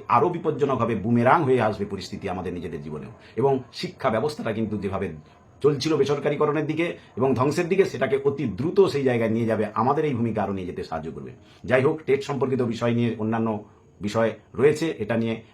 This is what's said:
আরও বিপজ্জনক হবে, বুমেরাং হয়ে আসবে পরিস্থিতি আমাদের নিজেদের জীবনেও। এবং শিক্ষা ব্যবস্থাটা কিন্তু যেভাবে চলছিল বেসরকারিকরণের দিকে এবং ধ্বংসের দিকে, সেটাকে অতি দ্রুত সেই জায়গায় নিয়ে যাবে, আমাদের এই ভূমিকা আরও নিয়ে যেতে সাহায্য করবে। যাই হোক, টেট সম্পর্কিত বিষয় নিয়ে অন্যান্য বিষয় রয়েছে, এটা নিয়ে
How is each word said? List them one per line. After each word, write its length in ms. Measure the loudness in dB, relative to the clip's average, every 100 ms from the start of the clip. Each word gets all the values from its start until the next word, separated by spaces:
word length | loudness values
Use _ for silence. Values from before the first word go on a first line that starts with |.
| 2
আরও 220 | 4 4
বিপজ্জনক 480 | 0 -4 0 0 0
হবে, 140 | 0 -2
বুমেরাং 480 | 0 4 6 4
হয়ে 180 | 4 2
আসবে 240 | 2 -2 -6
পরিস্থিতি 440 | -6 -10 -8 -6
আমাদের 240 | -6 -6
নিজেদের 300 | -8 -8 -10
জীবনেও। 280 | -10 -10 -12 -18 -10 0
এবং 240 | 2 2 -2
শিক্ষা 360 | -10 -10 -4 -2
ব্যবস্থাটা 420 | 0 -2 -4 -4
কিন্তু 260 | -2 -2 -2
যেভাবে 300 | -4 -4 -6 -8 -18 -20 -20 0
চলছিল 300 | 2 2 0 2
বেসরকারিকরণের 680 | 2 0 -2 0 0 0 -2
দিকে 200 | -2 -4 -6 -12 -2
এবং 160 | 0
ধ্বংসের 340 | 2 2 0 2
দিকে, 160 | 2 2
সেটাকে 340 | 0 0 2 0
অতি 180 | 0
দ্রুত 360 | -4 -2 2 4 4
সেই 100 | 4
জায়গায় 260 | 2 2 2
নিয়ে 200 | 2 0
যাবে, 140 | 0 0
আমাদের 320 | 0 2 2 0
এই 80 |
ভূমিকা 300 | 0 0 0
আরও 100 | -2
নিয়ে 140 | -4 -6
যেতে 160 | -8
সাহায্য 280 | -6 -6 -8
করবে। 200 | -10 -14 -16 -20 -14 0
যাই 160 | 2
হোক, 200 | 2 0 0
টেট 160 | 0
সম্পর্কিত 380 | 0 -2 0 0
বিষয় 320 | 0 0 0
নিয়ে 220 | 2 0 0
অন্যান্য 440 | -2 0 0 -2 -8 -20 _ _
বিষয় 280 | -2 2 0 0 _ 2
রয়েছে, 300 | 4 4 -2 -4
এটা 160 | -2 -2
নিয়ে 240 | -2 -4 -10